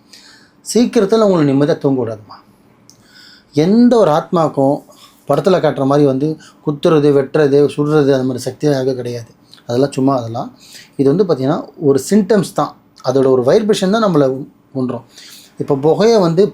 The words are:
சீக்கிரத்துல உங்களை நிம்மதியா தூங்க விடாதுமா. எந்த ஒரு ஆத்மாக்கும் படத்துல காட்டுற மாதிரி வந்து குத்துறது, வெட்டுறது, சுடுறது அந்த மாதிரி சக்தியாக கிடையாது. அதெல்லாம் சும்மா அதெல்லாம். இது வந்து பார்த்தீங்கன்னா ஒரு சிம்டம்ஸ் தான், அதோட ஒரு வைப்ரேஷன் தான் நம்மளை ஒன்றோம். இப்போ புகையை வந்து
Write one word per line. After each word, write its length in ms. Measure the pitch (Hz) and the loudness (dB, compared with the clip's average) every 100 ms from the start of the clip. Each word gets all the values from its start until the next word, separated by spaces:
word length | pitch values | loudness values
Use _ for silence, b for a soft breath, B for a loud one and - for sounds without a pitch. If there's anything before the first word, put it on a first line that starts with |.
| b b b b b b - | b b b b b b -4
சீக்கிரத்துல 640 | 214 247 233 196 226 208 | 0 2 0 0 2 2
உங்களை 160 | 180 143 | 2 2
நிம்மதியா 260 | 135 143 165 | 2 0 0
தூங்க 160 | 143 131 | -2 -2
விடாதுமா. 360 | 113 107 - - _ _ _ _ _ b b b b b _ 143 165 | -4 -8 -16 -20 _ _ _ _ _ b b b b b _ -2 2
எந்த 280 | 220 240 233 | 4 4 4
ஒரு 80 | 180 | 2
ஆத்மாக்கும் 640 | 151 - 175 151 135 135 147 - B B B - | 0 -2 -2 -2 0 -2 -2 -8 B B B -4
படத்துல 300 | 143 175 180 147 | -2 0 0 0
காட்டுற 200 | 131 135 | -2 0
மாதிரி 160 | 143 143 | 2 2
வந்து 180 | 131 151 156 B B - | 0 -4 -6 B B -8
குத்துறது, 460 | 147 180 160 147 139 | -4 0 2 2 2
வெட்டுறது, 440 | 135 156 147 143 143 143 | 0 0 2 2 0 0
சுடுறது 360 | 147 151 139 135 | -2 0 2 0
அந்த 100 | 131 | -2
மாதிரி 140 | 120 127 | -6 -8
சக்தியாக 480 | 123 151 135 131 127 | -6 -2 -2 -2 -4
கிடையாது. 300 | 120 120 117 _ b b - | -8 -10 -14 _ b b -6
அதெல்லாம் 260 | 120 139 - | -2 -2 0
சும்மா 180 | 135 135 | -2 -2
அதெல்லாம். 280 | 113 117 226 - B B B - | -4 -10 -12 -16 B B B -2
இது 100 | 135 | 0
வந்து 140 | 170 190 | 0 0
பார்த்தீங்கன்னா 320 | 139 131 165 - - 147 | -2 -2 -4 -6 -4 0
ஒரு 120 | 135 - | 0 0
சிம்டம்ஸ் 440 | 208 190 214 151 - | 0 2 0 0 -4
தான், 140 | - - _ _ - | -6 -8 _ _ -4
அதோட 200 | 131 131 127 | 0 2 2
ஒரு 100 | 123 | 2
வைப்ரேஷன் 440 | 190 214 196 185 220 | 2 2 0 0 0
தான் 80 | 214 | 0
நம்மளை 220 | 156 135 135 147 _ _ 135 | 2 0 -2 -10 _ _ -8
ஒன்றோம். 240 | 127 120 - B B B B _ | -8 -8 -12 B B B B _
இப்போ 160 | 135 143 | -4 -2
புகையை 360 | 147 151 214 226 | 0 2 2 2
வந்து 240 | 170 165 202 | 2 2 0